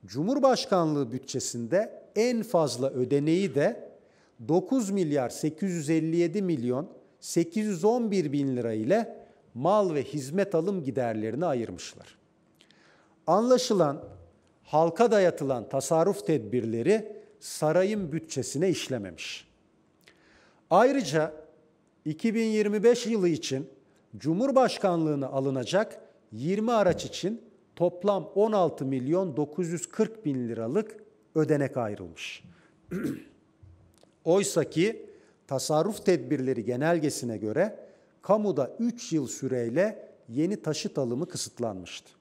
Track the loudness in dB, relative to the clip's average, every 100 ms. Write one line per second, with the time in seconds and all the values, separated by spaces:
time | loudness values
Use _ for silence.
0 | -10 -6 -2 2 4 2 2 2 2 0
1 | -2 -6 -6 -6 -6 -6 0 0 0 -8
2 | -10 -2 0 0 0 2 2 0 -2 0
3 | 0 2 2 2 2 2 0 0 -12 -20
4 | _ _ _ _ 0 0 2 -2 0 0
5 | 0 0 -2 -2 -4 -2 -4 -4 0 0
6 | 2 0 0 0 -2 -2 0 -2 -4 -14
7 | _ _ -4 -2 0 0 -2 0 2 2
8 | 0 0 0 0 0 0 -2 -2 2 2
9 | 0 -8 -20 _ _ -2 2 4 4 0
10 | -2 -6 -4 -2 0 0 0 -2 -4 -2
11 | -2 -2 -4 -2 -2 -2 -4 -8 -14 -18
12 | -20 -20 _ _ _ _ _ _ _ _
13 | _ _ 2 2 6 4 4 2 2 0
14 | -10 -20 -20 _ _ _ _ 2 2 4
15 | 4 6 4 2 -2 -4 -2 -4 0 2
16 | 2 0 0 0 0 -2 -2 -2 2 2
17 | 0 -14 -20 _ -16 -2 2 2 2 0
18 | -4 -6 -6 -6 -6 -2 0 0 -4 -6
19 | -8 -10 -12 -12 -16 _ _ _ _ _
20 | -20 _ _ _ _ _ _ 6 6 4
21 | 0 0 0 -4 -18 _ _ _ _ _
22 | -8 -2 -2 0 0 2 2 4 4 4
23 | 2 0 2 0 -2 -6 -6 -14 _ _
24 | _ -8 -2 0 2 4 4 2 0 2
25 | 0 0 -2 -2 -2 -2 0 0 0 -6
26 | -20 _ _ -8 -2 0 2 4 4 2
27 | -2 -6 -6 -6 -12 _ _ -2 -2 0
28 | 0 0 -2 0 2 4 2 0 -4 -2
29 | 0 0 0 -2 -4 -4 -4 -4 -8 -2
30 | -2 -2 -4 -4 -4 -4 -2 -2 -4 -10
31 | -20 _ _ -2 2 2 0 -2 -4 -6
32 | -12 -14 -14 -14 -18 -20 _ _ _ -6
33 | -6 -8 -12 _ _ _ -20 -20 _ _
34 | _ _ 2 2 4 0 0 2 0 0
35 | -12 -20 _ _ _ -4 0 2 2 0
36 | 2 2 2 -2 0 -2 -2 -2 2 2
37 | 0 -2 -6 -4 -4 0 -2 -2 -20 -20
38 | _ _ 2 2 2 0 -2 -2 -4 -4
39 | -4 -2 -2 -6 -4 -2 -2 2 0 0
40 | -16 -20 _ -2 -2 0 -4 -4 -4 -4
41 | -2 -2 -6 -8 -10 -6 -6 -6 -12 -16
42 | -18 _